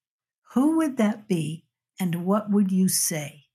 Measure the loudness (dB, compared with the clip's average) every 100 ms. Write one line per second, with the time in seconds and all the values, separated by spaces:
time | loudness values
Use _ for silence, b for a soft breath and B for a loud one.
0 | _ _ _ _ _ 0 2 2 0 0
1 | 0 0 -4 -4 -4 -8 _ _ _ -6
2 | -4 -2 0 -2 2 2 2 2 2 0
3 | -2 -6 -8 -16 _